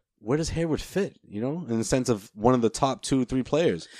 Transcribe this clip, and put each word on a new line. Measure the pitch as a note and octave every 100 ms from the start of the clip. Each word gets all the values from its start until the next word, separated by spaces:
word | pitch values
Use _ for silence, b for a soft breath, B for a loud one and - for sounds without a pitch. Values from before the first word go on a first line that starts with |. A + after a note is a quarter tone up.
| _ _
where | G#2+ D3
does | D#3+
Hayward | D#3+ E3 D3
fit, | - F3+ G3 - -
you | G2+
know, | B2+ E3+ C3
in | A2+
the |
sense | A2 C3+ B2+
of | G#2+ - G#2
one | A2+
of | B2+
the | A2+
top | - C3+ A#2
two, | - C3+ B2
three | C3
players? | B2 D3 E3+ E2+ -